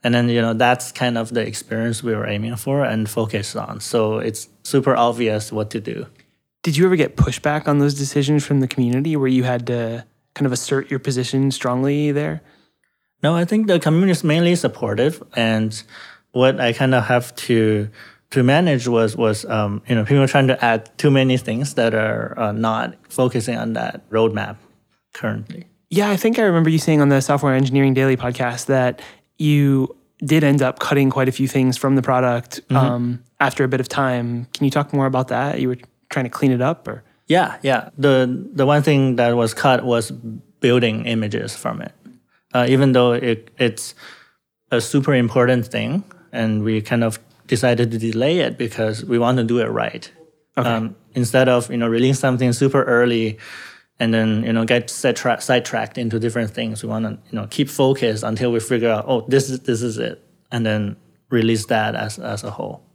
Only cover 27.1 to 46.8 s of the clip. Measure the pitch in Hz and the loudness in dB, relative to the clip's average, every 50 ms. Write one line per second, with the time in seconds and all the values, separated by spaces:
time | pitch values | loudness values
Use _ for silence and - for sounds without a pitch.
27.1 | 139 135 135 - 147 139 151 143 131 131 135 131 127 139 139 135 131 131 131 135 | 4 2 2 2 0 0 2 2 2 2 0 2 2 2 4 4 4 2 2 2
28.1 | 131 123 - 123 117 - 131 120 120 120 - - 139 131 127 123 - - - - | 2 0 -2 -6 -4 -2 -4 -4 -4 -6 -2 0 2 2 2 0 -2 -4 -14 -20
29.1 | - _ _ _ _ _ 156 151 147 147 143 139 135 135 131 - - _ _ _ | -20 _ _ _ _ _ 0 2 4 4 4 4 4 2 0 -2 -6 _ _ _
30.1 | _ _ 156 135 156 160 156 143 139 143 135 127 - - - - 147 139 139 135 | _ _ -2 2 2 4 4 4 4 4 2 0 -2 -4 -2 0 2 2 2 2
31.1 | 127 135 131 131 123 - 135 131 - 135 131 131 127 - - 135 139 135 123 - | 2 2 0 0 0 -2 -2 0 0 2 2 2 0 0 0 2 2 2 2 2
32.1 | 131 127 127 123 120 120 117 - - - - _ 131 131 131 123 123 120 120 120 | 2 2 2 2 0 -2 -4 -8 -16 -18 -6 _ 2 2 2 2 0 -2 -2 -4
33.1 | 123 123 _ _ _ _ 139 135 - - 139 131 135 131 127 - - - 135 131 | -4 -6 _ _ _ _ -2 -2 0 0 -2 0 0 -2 -4 -4 -2 -2 -2 0
34.1 | 123 123 120 120 120 120 123 - _ - 151 135 135 151 147 - - 139 139 131 | 0 -2 -4 -4 -6 -6 -8 -10 _ -2 -2 0 0 0 -2 0 -2 0 0 0
35.1 | 131 131 131 - 127 117 131 143 - - 131 127 123 123 - _ _ _ _ _ | 0 -2 -2 -2 -2 -2 -2 -2 -2 -2 -2 -4 -4 -6 -10 _ _ _ _ _
36.1 | - 143 127 120 - - - 135 127 120 127 143 170 - _ - - - _ _ | -6 -4 -4 -4 -4 0 2 2 2 2 0 0 -2 -4 _ -14 -14 -14 _ _
37.1 | _ _ _ _ 151 180 170 - - - - 135 131 117 - - _ 143 135 143 | _ _ _ _ 2 2 2 0 -4 -4 -2 0 0 0 -2 -6 _ 0 2 4
38.1 | 135 131 127 127 127 - 185 - 262 156 135 135 147 147 143 160 147 139 135 131 | 4 4 2 2 -2 -6 -8 -10 -2 0 2 4 4 4 4 4 4 4 4 2
39.1 | 123 120 120 120 120 120 117 110 - - - 143 123 120 127 127 120 117 110 - | 2 2 2 2 4 2 0 0 -2 0 2 2 2 2 2 0 0 0 0 -4
40.1 | - 120 120 113 110 98 - _ _ _ - 127 120 123 117 117 107 110 113 117 | -10 -12 -12 -12 -14 -14 -16 _ _ _ 2 2 4 4 2 0 -2 -2 -4 -4
41.1 | 117 113 110 104 104 120 107 104 - - - 120 110 - - - _ _ _ - | -2 -2 -2 -2 -4 -6 -6 -8 -12 -8 -8 -8 -8 -8 -10 -14 _ _ _ -20
42.1 | - _ _ _ _ _ _ _ - 127 123 123 131 131 139 135 127 123 123 123 | -20 _ _ _ _ _ _ _ 0 0 2 4 4 4 4 6 6 6 4 4
43.1 | 120 120 123 120 113 110 - - _ - 131 117 107 - - - - _ - - | 2 0 0 -2 -2 -2 -6 -20 _ -2 -2 -2 -2 -4 -14 -14 -16 _ -20 -20
44.1 | - - _ _ _ _ _ _ _ _ _ _ - 117 113 - - 143 131 151 | -20 -20 _ _ _ _ _ _ _ _ _ _ -2 -2 -2 0 0 0 2 2
45.1 | 143 127 120 113 - 131 120 123 127 123 113 - - 117 110 117 147 196 202 _ | 2 2 2 2 2 2 4 4 4 0 0 -4 -6 -6 -4 -2 -4 -4 -6 _
46.1 | - _ _ _ - 120 113 110 107 107 104 113 110 110 | -20 _ _ _ -6 -4 -2 -2 0 -2 0 0 -2 -2